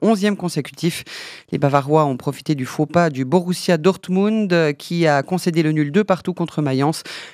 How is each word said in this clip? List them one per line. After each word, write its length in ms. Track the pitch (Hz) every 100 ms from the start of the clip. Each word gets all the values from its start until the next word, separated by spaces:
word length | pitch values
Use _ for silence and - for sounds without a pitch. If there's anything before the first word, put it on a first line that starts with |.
onzième 340 | 208 208 208 202
consécutif. 680 | 175 151 123 - 165 - - - - - -
Les 60 | 143
Bavarois 480 | 143 139 135 156
ont 140 | 147 123
profité 360 | 143 135 -
du 120 | 143 127
faux 180 | -
pas 240 | 151 175 165
du 160 | 131
Borussia 540 | 131 180 180 175 - 170
Dortmund, 960 | 180 185 - 185 208 220 202 170 156 143
qui 300 | - 175 160
a 160 | 143
concédé 400 | 135 180 180 165
le 100 | 156
nul 180 | 156 147
deux 140 | 185
partout 300 | 202 180 -
contre 260 | 175 170 -
Mayence. 420 | 143 131 147 160 - - -